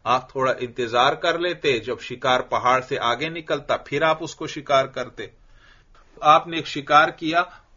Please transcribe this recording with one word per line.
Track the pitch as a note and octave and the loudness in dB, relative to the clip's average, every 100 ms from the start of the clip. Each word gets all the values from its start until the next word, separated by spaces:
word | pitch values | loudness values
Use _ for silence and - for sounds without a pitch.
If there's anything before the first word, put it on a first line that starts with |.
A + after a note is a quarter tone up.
| A2+ | -2
आप | B2+ - C3+ | -2 -2 -2
थोड़ा | C3 - | 0 0
इंतजार | B2 B2+ A#2 A#2+ C3+ | -4 -4 -2 2 2
कर | D3+ E3+ E3 | 2 -2 -2
लेते, | F3 E3+ D3+ A#2 | -4 -2 0 0
जब | A2 A#2 | -2 -8
शिकार | - B2 C3+ B2+ | -10 -4 0 0
पहाड़ | - A2+ A#2+ B2+ | 0 -2 2 0
से | B2+ B2+ | 0 -2
आगे | A#2 A#2+ D#3+ | -2 -2 -4
निकलता | E3 D#3+ D3 - A2 | -8 -6 -6 -2 -4
फिर | - C#3+ | -2 0
आप | D#3+ D#3+ | 0 0
उसको | E3 - D#3 | -4 -10 -12
शिकार | D3+ C#3 C3+ C3+ | -10 0 0 0
करते। | C3 A#2 - G2 - - - - - _ - _ - | -6 -12 -12 -16 -16 -20 -20 -20 -20 _ -20 _ -2
आपने | D3+ D#3+ E3 E3 | 4 4 4 -6
एक | - | -6
शिकार | D3+ C#3 D3 E3 | -8 4 6 6
किया | - D#3 E3+ F3+ - _ | 0 -2 0 -2 -8 _